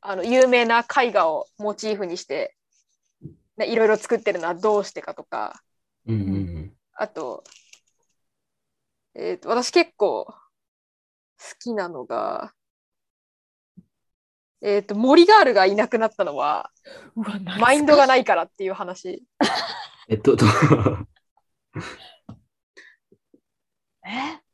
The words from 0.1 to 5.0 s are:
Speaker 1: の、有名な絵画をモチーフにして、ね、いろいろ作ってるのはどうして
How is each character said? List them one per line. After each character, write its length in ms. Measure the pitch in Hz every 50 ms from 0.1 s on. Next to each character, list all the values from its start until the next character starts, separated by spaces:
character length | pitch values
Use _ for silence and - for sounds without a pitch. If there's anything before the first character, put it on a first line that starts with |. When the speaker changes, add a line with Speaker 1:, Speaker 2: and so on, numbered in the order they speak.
| 196
Speaker 1:
の、 80 | 190 175
有 220 | 226 247 254 262 254
名 160 | 247 240 240
な 160 | 226 233 233
絵 320 | 233 _ - 269 247 240 202
画 160 | 208 175 165
を 180 | 156 143 - _ _ _
モ 160 | 208 208 208
チ 160 | 208 - 220
ー 60 | 220
フ 100 | 202 202
に 100 | 175 170
し 80 | 180 -
て、 320 | _ 135 147 123 - _ _ _ _ _ _ _ _ _ _ _ _ _ _ - - - _ _ _ _
ね、 120 | - 220 196
い 80 | 233
ろ 80 | 233 226
い 40 | 208
ろ 80 | 214
作 200 | 208 - - 240
っ 20 | 226
て 140 | - 220 185
る 80 | 180
の 80 | 165 170
は 60 | 180
ど 240 | 170 185 220 214 208
う 60 | 196
し 80 | 196 -
て 80 | 170